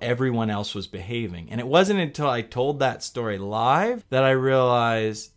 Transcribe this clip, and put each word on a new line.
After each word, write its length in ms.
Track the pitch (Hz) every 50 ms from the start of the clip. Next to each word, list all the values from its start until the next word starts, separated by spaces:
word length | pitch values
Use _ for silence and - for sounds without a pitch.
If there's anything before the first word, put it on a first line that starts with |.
everyone 480 | - 120 123 120 131 131 120 117 113 110
else 260 | 104 101 104 - -
was 120 | 104 95 -
behaving. 640 | - 95 90 98 120 120 117 101 87 85 82 -
And 120 | 104 113
it 60 | 123 123
wasn't 340 | 139 170 196 190 208 196
until 280 | 175 151 139 - 151 143
I 120 | 127 120
told 380 | 110 - - 123 123 139 147 139
that 220 | 139 131 113 -
story 360 | - - - 123 117 113 104 95
live 680 | 98 101 107 110 113 123 135 160 190 226 247 240 - _
that 160 | - 131 135
I 60 | 131
realized 1000 | 135 131 127 135 131 131 127 123 123 120 117 117 113 113 110 110 110 107 - - _